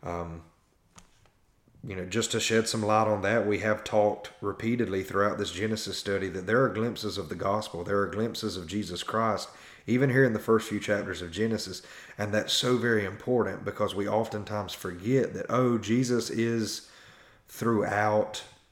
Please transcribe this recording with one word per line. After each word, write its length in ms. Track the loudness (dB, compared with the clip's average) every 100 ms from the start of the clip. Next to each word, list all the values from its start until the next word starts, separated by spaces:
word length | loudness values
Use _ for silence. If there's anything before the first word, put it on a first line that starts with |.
um, 380 | -6 -6 -6 -10 -16 _ _ _ _ -20 -20 _ _ _ _ _ _ -18 -10
you 100 | -8
know, 100 | -4
just 260 | -2 0
to 80 | 0
shed 280 | 4 2 2
some 160 | 0
light 240 | 2 4 4
on 140 | 2
that, 260 | 2 2 2
we 120 | 0
have 240 | 0 -2
talked 480 | 2 4 4 2 -10 -8
repeatedly 640 | -6 -2 -2 0 0 -2
throughout 340 | -2 2 2 2
this 140 | -4
Genesis 460 | -2 -2 -2 -4 -6
study 300 | -2 -2 -2
that 160 | -4 0
there 180 | 2
are 60 | 4
glimpses 480 | 2 -4 -2 -6 -6
of 120 | -8
the 60 | -4
gospel, 480 | -2 -2 -4 -8
there 160 | -2 0
are 60 | 0
glimpses 500 | -2 -4 -2 -6 -6
of 100 | -6
Jesus 360 | -6 -4 -6
Christ, 460 | -4 0 0 0 -6 -16 -20 -16 -2
even 240 | 2 4
here 160 | 6 4
in 80 |
the 60 | 4
first 280 | 4 2 2
few 120 | -4
chapters 420 | 0 -2 -2 -8
of 100 | -8
Genesis. 500 | -2 0 0 -4 -10 -14 -20 -18 -8
And 160 | -2
that's 180 | 0 0
so 260 | 0 2 2
very 280 | 4 2 2
important 580 | -4 0 2 2 -2
because 320 | -8 -2 -2 0
we 120 | 0
oftentimes 680 | 0 0 -4 -4 -4 -4
forget 600 | -8 -10 -6 2 2 2
that, 120 | -2 -2
oh, 280 | 2 4 2
Jesus 520 | 2 2 4 2 0
is 600 | 0 0 0 -2 -6 -12 -20 -20 -20 -20 -20 _
throughout 960 | -4 0 2 2 2 4 2 0 -4 -14 -20 _